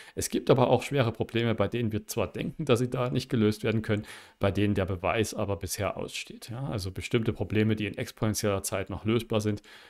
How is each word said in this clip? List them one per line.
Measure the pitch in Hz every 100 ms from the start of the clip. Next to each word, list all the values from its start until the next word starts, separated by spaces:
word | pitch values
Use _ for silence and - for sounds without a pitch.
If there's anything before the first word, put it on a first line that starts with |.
| -
Es | - -
gibt | - -
aber | 143 123
auch | 117
schwere | - 143 117
Probleme, | - - 113 117
bei | 107 101
denen | 117 113
wir | 104 -
zwar | - 107
denken, | 113 113 -
dass | 143 117
sie | 127
da | 131 123
nicht | 123 -
gelöst | 120 107 104
werden | 117 113
können, | 107 104 107 - - _
bei | 98
denen | 92 101
der | 101 95
Beweis | 92 90 113 107
aber | - 101 98
bisher | 90 - 95 -
aussteht. | - - - - -
Ja, | 113 139
also | 113 92
bestimmte | 95 - 123 110
Probleme, | - 98 104 107 107
die | 101
in | -
exponentieller | - - 110 104 107 98
Zeit | - 98 95
noch | 92
lösbar | 107 117 113 110
sind, | 107 104 - - -